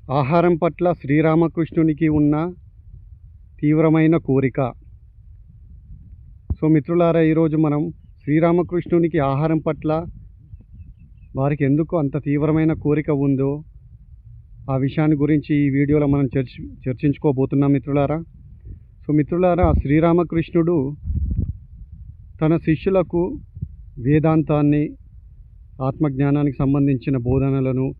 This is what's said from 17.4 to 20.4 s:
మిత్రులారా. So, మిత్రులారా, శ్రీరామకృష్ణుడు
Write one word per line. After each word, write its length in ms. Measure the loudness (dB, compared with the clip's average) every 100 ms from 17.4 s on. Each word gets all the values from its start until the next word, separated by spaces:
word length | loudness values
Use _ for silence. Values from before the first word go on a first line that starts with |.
| 0 2 2
మిత్రులారా. 440 | 0 0 -2 0 -2 -8 -18 -20 -20 -18 -18 -20 -16 -2
So, 80 | 0
మిత్రులారా, 560 | 0 0 2 2 2
శ్రీరామకృష్ణుడు 1200 | 2 2 2 4 2 2 -2